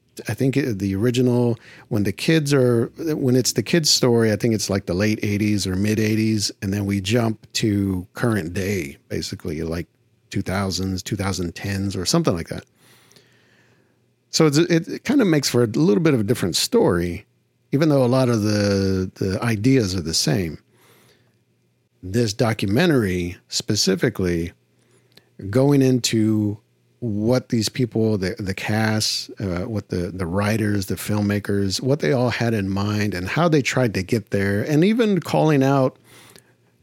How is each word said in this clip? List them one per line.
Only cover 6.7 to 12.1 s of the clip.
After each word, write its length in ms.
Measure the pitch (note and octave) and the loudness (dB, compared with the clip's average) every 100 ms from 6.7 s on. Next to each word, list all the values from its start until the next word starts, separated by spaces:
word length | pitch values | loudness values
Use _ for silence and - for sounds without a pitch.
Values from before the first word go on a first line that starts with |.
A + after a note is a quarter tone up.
then 140 | G2+ G2 | -2 -2
we 160 | G2+ | -2
jump 500 | F#2+ A#2+ A2+ G#2+ - | 0 0 0 -4 -8
to 520 | - A2+ G2+ G2 F#2 F2+ | -2 0 2 0 -2 -6
current 400 | - A#2+ G#2+ E2 | -2 0 0 -2
day, 440 | F2 F#2+ G2 - - - | -4 -4 -4 -6 -12 -10
basically, 540 | - - G2+ F2+ D#2 | -8 -8 -10 -8 -6
like, 240 | E2 E2 E2 _ _ _ _ | -6 -6 -8 _ _ _ _
two 140 | G2+ | -6
thousands, 580 | F#2 F#2+ G2 F2 F#2+ F#2 | -4 -2 -2 -4 -4 -6
two 140 | - G2+ | -6 -6
thousand 400 | F#2+ F2+ F2 - | -4 -4 -6 -8
tens 400 | G2+ G2 G2 F#2 | -6 -4 -4 -4
or 100 | |
something 300 | F2 | -2